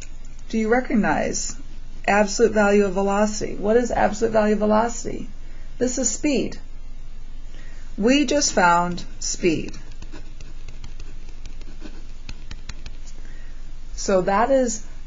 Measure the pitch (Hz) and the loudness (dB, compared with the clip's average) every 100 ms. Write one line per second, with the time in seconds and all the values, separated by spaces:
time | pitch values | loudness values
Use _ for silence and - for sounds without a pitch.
0 | - - - - - 220 220 247 254 226 | -8 -8 -8 -8 -2 0 2 2 4 2
1 | 165 139 - 180 - - - - - - | 2 2 0 -2 -4 -6 -6 -6 -6 -2
2 | - 202 208 - 220 214 202 208 196 185 | 2 4 4 4 4 6 6 6 4 2
3 | 196 202 214 - - - 196 240 240 - | 2 4 2 0 -4 -2 2 4 4 2
4 | 214 208 226 214 214 202 214 214 240 - | 2 2 2 4 4 4 4 4 2 -2
5 | - - - - - - - - 247 269 | -6 -6 -6 -6 -6 -6 -6 -2 0 0
6 | 247 - 302 233 - - - - - - | -2 0 2 2 0 -4 -6 -6 -6 -6
7 | - - - - - - - - - - | -6 -6 -6 -6 -6 -8 -6 -6 -6 2
8 | 220 285 269 294 - 220 175 170 175 170 | 4 6 4 2 2 4 6 6 4 -2
9 | - - - - 180 - - - - - | -6 -4 -4 0 2 2 -2 -6 -6 -6
10 | - - - - - - - - - - | -6 -6 -8 -8 -6 -6 -6 -6 -6 -6
11 | - - - - - - - - - - | -6 -6 -6 -6 -6 -6 -6 -8 -8 -8
12 | - - - - - - - - - - | -8 -8 -8 -8 -8 -8 -8 -6 -6 -6
13 | - - - - - - - - - - | -6 -6 -6 -6 -6 -6 -6 -6 -6 -4
14 | - 190 185 196 247 269 240 - - - | 2 2 4 4 4 4 4 -2 -6 -6